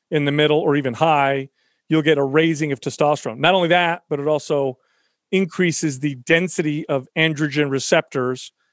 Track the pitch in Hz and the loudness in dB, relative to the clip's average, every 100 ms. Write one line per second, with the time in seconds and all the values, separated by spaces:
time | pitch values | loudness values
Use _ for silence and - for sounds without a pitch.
0 | _ 156 143 143 151 151 165 143 131 110 | _ -2 0 2 2 2 2 0 -2 0
1 | 160 147 139 139 135 _ _ _ - 156 | 2 2 2 -2 -6 _ _ _ -2 2
2 | 151 147 139 143 165 151 151 135 147 - | 4 2 2 2 2 0 -4 -4 -6 0
3 | 147 147 127 113 151 190 170 175 175 165 | 0 0 -4 0 2 4 4 2 2 -2
4 | - 143 143 151 - 147 139 127 _ _ | -6 -4 -2 -2 -2 -2 -2 -6 _ _
5 | _ _ _ 190 190 - 180 151 160 131 | _ _ _ -2 -2 0 -2 0 -4 -4
6 | 147 131 - 165 180 - 156 151 - 139 | -6 -6 0 0 0 -4 -4 -4 -4 -6
7 | 127 - 160 147 151 139 147 135 - 170 | -4 -2 -2 0 -2 -2 -2 -2 0 0
8 | - 139 127 127 - _ _ | 0 -4 -4 -4 -10 _ _